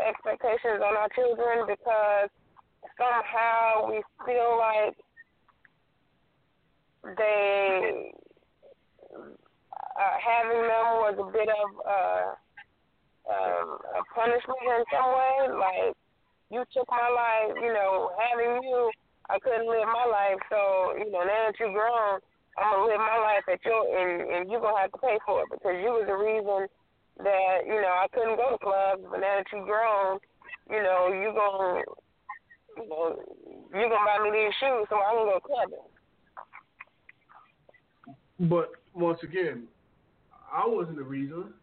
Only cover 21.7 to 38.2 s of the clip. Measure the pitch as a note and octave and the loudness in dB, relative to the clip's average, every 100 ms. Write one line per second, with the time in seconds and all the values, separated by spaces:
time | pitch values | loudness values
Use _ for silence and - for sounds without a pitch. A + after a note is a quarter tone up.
21.7 | G3 A3+ A#3 G#3 F#3+ - _ _ - G#3 | 0 0 2 0 -2 -6 _ _ -2 0
22.7 | G3+ A3 G#3 A3 A3+ A3 G3+ F#3+ F3+ B3 | 2 2 2 2 2 2 2 0 -2 0
23.7 | A3 G3 F#3 F3+ F3 - F3 F#3 A#3 A3 | 2 2 2 0 -2 -2 -4 -2 -2 0
24.7 | G#3 G3 - C4 G#3+ - F#3 D#3 - G3 | 0 0 -2 0 0 0 -2 -2 -4 -4
25.7 | F3+ G#3 A#3 G3+ G3 G#3+ A3 G3+ G3 G3 | -2 0 0 0 0 0 0 0 -2 -4
26.7 | - _ _ _ - G3 F#3+ F#3+ F#3 - | -10 _ _ _ -4 0 2 4 2 0
27.7 | G#3+ G3 F3+ G3 - A3+ G#3+ C4 A#3 G3 | 0 0 0 0 0 0 0 0 0 0
28.7 | G3 G3 F#3+ F#3 F#3 F#3+ G3 F#3+ G#3 F#3+ | 0 2 0 -4 -4 0 0 -2 -8 -2
29.7 | G#3 A3+ G3+ F#3+ G4 - _ - - - | 0 2 2 0 -2 -8 _ -20 -20 -6
30.7 | G#3+ F#3+ F#3 F3+ F#3+ G#3 G#3+ G#3 G3 F#3 | 0 2 4 4 2 -2 0 2 2 0
31.7 | F3+ - - _ _ - - _ - _ | -2 -4 -12 _ _ -20 -20 _ -20 _
32.7 | A4 A4+ D#3 E3 - G1+ G1+ - - - | -16 -10 -4 -2 -4 -10 -18 -20 -20 -10
33.7 | F#3+ A#3 A3 G#3 G#3 G#3 G#3+ G#3+ - C4+ | -2 2 2 2 2 2 2 0 0 0
34.7 | B3 G#3 G#3+ G3+ A#3 G#3+ F#3 - C4 F#3+ | 0 0 0 2 2 2 0 -2 -2 -2
35.7 | - - _ _ _ _ - - - - | -6 -18 _ _ _ _ -20 -20 -20 -20
36.7 | - - _ - _ _ - - _ - | -20 -20 _ -20 _ _ -20 -20 _ -20
37.7 | _ _ _ - C3+ | _ _ _ -20 -20